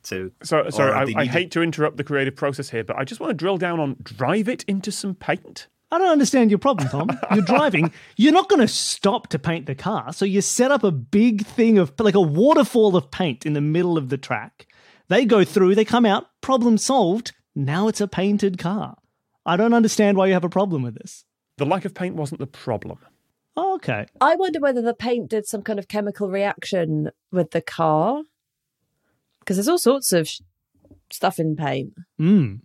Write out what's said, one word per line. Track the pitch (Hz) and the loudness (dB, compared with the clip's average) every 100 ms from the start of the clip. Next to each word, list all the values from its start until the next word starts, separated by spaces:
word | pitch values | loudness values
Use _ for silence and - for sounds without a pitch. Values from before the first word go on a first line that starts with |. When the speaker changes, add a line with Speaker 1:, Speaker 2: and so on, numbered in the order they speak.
Speaker 1:
to, | - 95 95 _ | -10 -10 -10 _
Speaker 2:
So, | - 156 - | -4 -2 -2
sorry, | - 135 | 0 0
Speaker 1:
or | |
Speaker 2:
I, | 131 | 0
Speaker 1:
they | 135 113 | -2 -2
Speaker 2:
I | |
Speaker 1:
needed | 131 | -2
Speaker 2:
hate | 147 180 | -2 -2
to | 165 | -2
interrupt | 165 151 151 143 | -2 -2 -4 -4
the | |
creative | 143 143 135 139 | -4 -2 -4 -4
process | 143 135 135 | -6 -6 -8
here, | 117 | -8
but | 110 120 | -6 -6
I | |
just | 135 226 | -6 -8
wanna | - | -6
drill | 170 170 190 | -4 -2 -2
down | 180 165 | -2 -2
on | 143 - | -4 -6
drive | - 107 131 202 214 | -14 -6 -2 0 -2
it | 247 - | -4 -4
into | 196 208 | -4 -4
some | - 196 185 | -8 -8 -6
paint. | - 185 - - - _ _ | -4 -4 -6 -20 -20 _ _
Speaker 3:
I | 330 | 0
don't | 370 | 4
understand | 302 262 269 220 | 4 4 4 4
your | 202 | 4
problem, | 277 214 135 | 0 0 -2
Tom. | 139 190 139 - | -2 -4 -6 0
You're | 208 | 0
driving. | 175 262 302 180 165 - | 2 2 2 2 -2 -4
Speaker 2:
<laughs> | - - | -14 2
Speaker 3:
You're | 269 | 4
not | 339 392 | 4 4
gonna | 370 220 | 4 4
stop | - - - 196 226 - | 0 -6 -2 -2 -2 -4
to | 151 | -6
paint | 170 165 139 | -4 -4 -6
the | |
car. | 135 185 202 120 | -8 -4 -6 -6
So | 175 | -4
you | 196 196 | 0 0
set | 185 - 254 | 0 0 2
up | 277 | 2
a | 202 | 2
big | 143 117 202 240 208 | -2 0 2 4 2
thing | 208 - 226 208 | -4 2 4 4
of, | 165 - | 2 0
like, | 214 | 2
a | 196 | 4
waterfall | 165 147 262 311 233 240 214 | 2 4 4 4 4 4 4
of | 180 - | 2 -2
paint | - 180 117 156 | -6 -4 -4 -4
in | |
the | 151 | -2
middle | 151 165 180 160 | 0 0 0 -2
of | 127 | -2
the | 139 | -8
track. | - 117 113 _ - _ _ _ _ | -6 -8 -8 _ -20 _ _ _ _
They | 196 | 2
go | 247 214 | 4 4
through, | 180 202 185 | 4 4 4
they | 202 | 4
come | 214 - 226 | 2 4 4
out, | 202 - _ | 2 -2 _
problem | - 262 233 214 | -2 2 4 2
solved. | - 262 180 208 - _ _ 151 | 2 2 2 0 -4 _ _ -6
Now | 135 160 220 | -2 0 -2
it's | - | -2
a | 202 | -4
painted | - 196 208 196 180 | -2 0 0 0 -2
car. | 170 202 139 - _ _ _ _ | -6 -6 -8 -14 _ _ _ _
I | - 175 | -2 2
don't | 226 | 4
understand | 233 220 - 208 196 | 4 4 4 4 4
why | 190 | 4
you | |
have | 180 | 2
a | 170 | 0
problem | 185 202 160 | 0 0 -2
with | 120 | -4
this. | 113 - - _ _ _ - | -10 -18 -20 _ _ _ -6
Speaker 2:
The | |
lack | 143 185 185 | -2 -2 -4
of | |
paint | - 180 180 | -6 -6 -6
wasn't | 143 160 | -8 -8
the | 135 | -12
problem. | - - 107 - - _ _ _ _ _ - | -10 -6 -6 -6 -16 _ _ _ _ _ -6
Speaker 3:
Oh, | 381 381 | -4 -4
okay. | - 107 - _ | -4 -6 -8 _
Speaker 4:
I | 277 330 | 0 2
wonder | 370 311 | -2 -2
whether | 277 247 | -2 0
the | 233 | -4
paint | 233 233 247 160 | -4 -4 -4 -4
did | 220 208 | -6 -6
some | 220 | -8
kind | 196 202 | -6 -8
of | 190 | -6
chemical | 208 202 - 202 | -6 -6 -6 -4
reaction | 196 202 - - 190 165 151 151 _ _ | -2 -4 -4 -4 -2 -2 -2 -4 _ _
with | 180 160 | -2 -2
the | 170 | -4
car. | - - 160 156 185 285 311 _ _ _ _ _ _ _ _ _ _ _ - | -6 -2 2 2 0 -2 -8 _ _ _ _ _ _ _ _ _ _ _ -4
'Cause | 190 | -2
there's | 214 | 0
all | 349 | 2
sorts | 226 277 - | 2 2 2
of | 175 156 | 0 0
sh-, | - _ _ _ _ _ - _ | -8 _ _ _ _ _ -20 _
stuff | - 190 185 | -4 -4 -2
in | 160 151 | -4 -2
paint. | 147 135 135 - 175 - | -4 -4 -6 -14 -20 -2
Speaker 3:
Hmm. | 160 208 123 101 | 4 4 2 -4